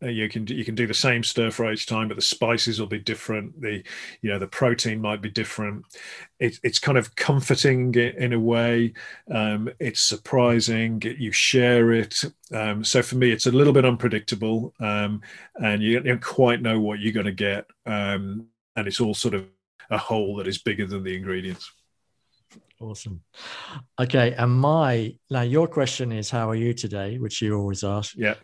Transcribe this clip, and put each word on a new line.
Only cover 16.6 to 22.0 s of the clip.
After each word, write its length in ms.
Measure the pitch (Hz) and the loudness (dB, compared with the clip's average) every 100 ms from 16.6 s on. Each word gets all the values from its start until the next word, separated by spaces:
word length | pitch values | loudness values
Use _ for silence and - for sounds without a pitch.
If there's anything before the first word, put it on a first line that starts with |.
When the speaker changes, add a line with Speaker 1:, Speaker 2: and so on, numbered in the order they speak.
Speaker 1:
know 160 | 117 110 | 2 0
what 200 | 104 104 | 0 -2
you're 140 | 107 | -2
gonna 180 | 107 98 | -2 -2
get. 340 | 95 101 101 - _ 120 | -2 -2 -2 -8 _ -6
Um, 640 | 104 101 101 98 107 113 _ _ - | -2 -2 -2 -4 -8 -12 _ _ -6
and 120 | 101 | -4
it's 140 | - | 0
all 120 | 110 | 0
sort 220 | 101 123 98 | 0 -2 -2
of 100 | 95 _ _ _ - | -6 _ _ _ -6
a 60 | 107 | -4
whole 400 | - 110 101 101 | 0 -2 -2 -4
that 100 | 95 | -6
is 100 | - | -4
bigger 300 | 113 101 95 | -4 -2 -4
than 160 | 101 | -6
the 120 | 95 92 | -6 -6
ingredients. 560 | 95 92 92 90 - _ _ _ | -6 -6 -6 -10 -14 _ _ _